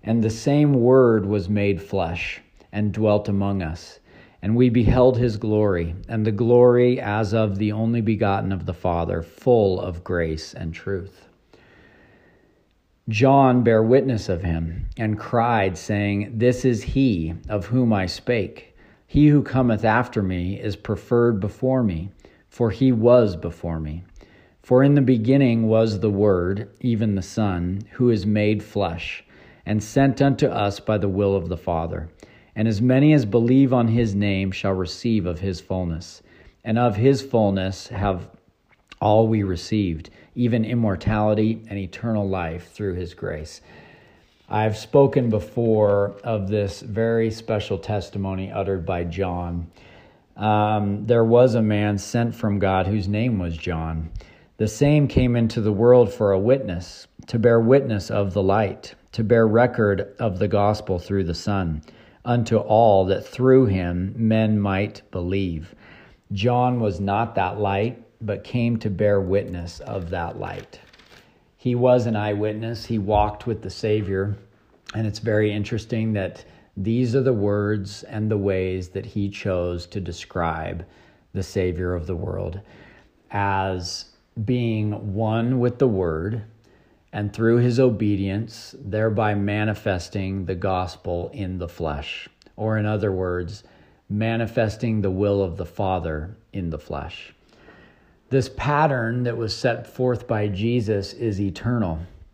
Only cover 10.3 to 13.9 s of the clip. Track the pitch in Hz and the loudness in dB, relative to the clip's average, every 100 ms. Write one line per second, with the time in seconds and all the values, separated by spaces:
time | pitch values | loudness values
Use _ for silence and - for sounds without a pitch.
10.3 | 78 - - 82 82 - 98 95 - - | -4 -10 -10 -10 -10 -8 -8 -10 -20 -20
11.3 | _ _ _ _ _ - _ _ _ _ | _ _ _ _ _ -20 _ _ _ _
12.3 | _ _ _ _ _ _ _ - 107 135 | _ _ _ _ _ _ _ -6 2 6
13.3 | 139 135 123 117 110 113 | 8 6 6 6 4 6